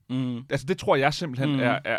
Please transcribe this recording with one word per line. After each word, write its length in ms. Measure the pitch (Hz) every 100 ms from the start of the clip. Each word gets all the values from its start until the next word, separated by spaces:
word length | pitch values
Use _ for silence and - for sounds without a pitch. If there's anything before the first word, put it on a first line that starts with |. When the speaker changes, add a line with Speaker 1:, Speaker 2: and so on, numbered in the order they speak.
| -
Speaker 1:
Mm. 360 | 127 127 120 135
Speaker 2:
Altså, 160 | 139 135
det 120 | 180
tror 180 | 208 151
jeg 180 | 139
simpelthen 380 | - 170 127 143
Speaker 1:
Mm. 80 | 135
Speaker 2:
er, 180 | 120 110
er, 140 | -